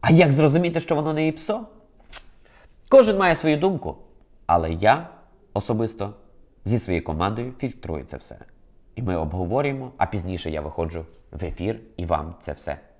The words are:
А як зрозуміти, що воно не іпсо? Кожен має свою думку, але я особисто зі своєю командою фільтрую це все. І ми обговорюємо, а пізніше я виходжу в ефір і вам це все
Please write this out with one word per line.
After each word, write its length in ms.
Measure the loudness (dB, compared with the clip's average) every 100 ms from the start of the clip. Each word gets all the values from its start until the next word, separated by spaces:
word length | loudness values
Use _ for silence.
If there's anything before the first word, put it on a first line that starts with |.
А 100 | 6
як 200 | 6 8
зрозуміти, 480 | 6 4 4 0 -2
що 160 | -2 -2
воно 180 | 0
не 140 | -2 -2
іпсо? 340 | -2 -6 -6 -8 -20 _ _ _ -20 -20 -20 _ _ -20 _ 6
Кожен 280 | 8 8 4
має 180 | 2 2
свою 220 | 2 2
думку, 400 | 2 0 -6 -12 -18 -20 _ -20 0
але 260 | 2 2
я 360 | 2 4 4 0 -18 -20 _ _
особисто 600 | -8 -2 -2 -2 -4 -10 -10 -20 -20 -20 _ -2
зі 140 | -2
своєю 240 | 0 -4
командою 500 | -2 -2 -2 -2 -8 -8
фільтрую 460 | -10 -8 -8 -8 -8
це 120 | -16
все. 200 | -16 -20 -20 -20 _ _ _ -8
І 60 |
ми 140 | -4 -2
обговорюємо, 760 | -4 -4 -2 -2 -2 -4 -10 -6
а 80 | -4
пізніше 440 | -4 -6 -8 -6
я 120 | -8
виходжу 440 | -8 -6 -6 -6 -12 -20 _
в 140 | -10 -10
ефір 340 | -6 -6 -6 -12 -10
і 80 | -4
вам 300 | -4 -4 -12
це 100 | -12
все 240 | -12 -10 -12 _ _